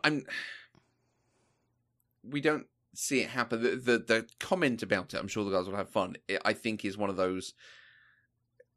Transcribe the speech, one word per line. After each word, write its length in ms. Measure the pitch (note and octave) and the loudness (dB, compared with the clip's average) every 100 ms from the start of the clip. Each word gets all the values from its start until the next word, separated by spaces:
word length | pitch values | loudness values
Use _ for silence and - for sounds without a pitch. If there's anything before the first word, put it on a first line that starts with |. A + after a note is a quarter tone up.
I'm, 220 | D3+ D3+ - - - - - _ _ _ _ _ _ _ _ _ _ _ _ _ _ _ | 2 0 -2 -8 -10 -14 -20 _ _ _ _ _ _ _ _ _ _ _ _ _ _ _
we 160 | G#2+ C#3+ | -8 0
don't 280 | D3+ D3+ - _ _ | 2 2 -2 _ _
see 260 | - - C3+ | -8 0 0
it 80 | F#2+ | 2
happen. 340 | B2+ A#2 A2+ | 0 0 2
The, 60 | A#2+ B2 | 2 2
the, 220 | B2 A#2 | 4 4
the 300 | A#2 A2+ A2+ - | 4 0 0 -10
comment 440 | - F#3 D3+ A#2 | -2 2 2 0
about 300 | G2 G2+ F2+ | 0 0 0
it, 40 | F#2+ | -6
I'm 80 | G2+ | -4
sure 160 | A2+ | -2
the 80 | G2 F#2+ | 0 0
guys 100 | F#2 | 0
will 80 | G2 | -4
have 140 | F#2 | -2
fun, 280 | G#2+ F#2 - - | 0 -2 -4 -4
it, 120 | F#2+ G#2 | -2 0
I 80 | |
think 320 | G#2+ A#2 G#2+ G2+ | 0 -2 -4 -4
is 120 | G2 | -4
one 120 | G2+ | -2
of 60 | F#2+ | 0
those 380 | F#2 F#2 - - - - - - _ _ _ _ _ _ _ | 0 -2 -6 -14 -20 -20 -20 -20 _ _ _ _ _ _ _